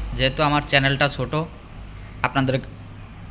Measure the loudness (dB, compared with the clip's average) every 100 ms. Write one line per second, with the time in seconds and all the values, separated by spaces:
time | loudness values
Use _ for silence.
0 | -4 2 2 4 4 4 2 2 2 4
1 | 2 2 -2 -2 -2 -8 -14 -14 -12 -12
2 | -12 0 2 4 2 2 -2 -12 -14 -14
3 | -14 -14 2